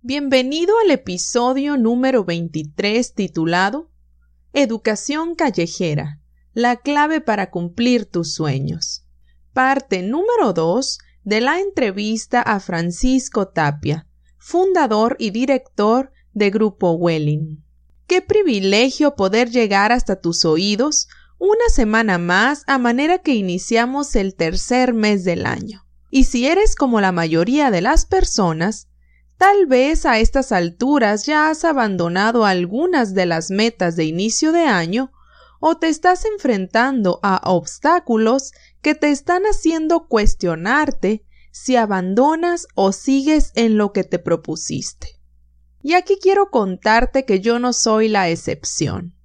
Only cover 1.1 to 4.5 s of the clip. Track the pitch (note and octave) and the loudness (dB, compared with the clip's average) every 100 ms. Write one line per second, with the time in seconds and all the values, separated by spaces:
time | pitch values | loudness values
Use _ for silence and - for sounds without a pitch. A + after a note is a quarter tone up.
1.1 | F3+ - A#3+ A#3+ C4 C#4+ C#4+ A3+ A#3+ C4 | -8 -2 0 0 0 -2 0 0 2 2
2.1 | C4 F3+ E3+ E3+ D#3+ D3+ - G3+ A3 A#3+ | 0 0 -4 -4 -8 -10 -4 -2 -2 -2
3.1 | - F#3 - D#3+ F3 F#3+ C4+ E4 _ _ | -4 -4 -2 -2 0 0 -4 -12 _ _
4.1 | _ _ _ _ | _ _ _ _